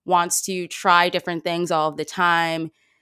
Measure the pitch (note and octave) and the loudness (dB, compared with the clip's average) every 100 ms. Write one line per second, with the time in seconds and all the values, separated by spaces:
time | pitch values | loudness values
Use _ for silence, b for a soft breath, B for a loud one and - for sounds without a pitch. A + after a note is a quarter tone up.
0 | - F3+ F3 - - F#3 E3+ - G3 F3 | 0 0 2 -2 -4 -6 -6 -2 4 4
1 | F3 F3+ F3+ E3+ F3 E3+ E3+ D#3+ D#3 C#3+ | 4 0 -4 -4 -4 -2 0 0 0 -2
2 | D#3 - F3 E3+ E3 E3 D#3+ - _ _ | -6 0 2 2 0 -4 -6 -12 _ _